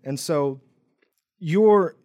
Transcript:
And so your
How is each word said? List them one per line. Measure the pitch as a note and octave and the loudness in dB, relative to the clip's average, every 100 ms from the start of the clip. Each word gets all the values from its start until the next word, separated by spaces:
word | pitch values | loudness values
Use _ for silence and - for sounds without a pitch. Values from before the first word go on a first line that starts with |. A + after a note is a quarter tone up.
And | C3+ C#3 | -10 -8
so | - D3+ C#3+ C3+ _ _ _ _ _ _ _ _ | -4 -4 -4 -6 _ _ _ _ _ _ _ _
your | E3+ F#3 G#3+ G#3 F3 - | -4 2 4 4 0 -6